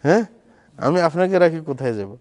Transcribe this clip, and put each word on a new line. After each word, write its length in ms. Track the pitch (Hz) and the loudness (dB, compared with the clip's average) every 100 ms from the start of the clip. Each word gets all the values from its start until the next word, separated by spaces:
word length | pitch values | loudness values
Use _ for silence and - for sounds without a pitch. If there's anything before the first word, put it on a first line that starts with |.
হ্যাঁ, 180 | 139 208 214 - _ _ _ - | 4 2 0 -12 _ _ _ -4
আমি 200 | 131 180 | -2 0
আপনাকে 360 | 170 160 185 190 | 0 0 0 4
রাখি 220 | 175 160 156 | 2 0 -8
কোথায় 240 | 131 131 107 | -6 -4 -4
যাব? 120 | 98 120 | -8 -12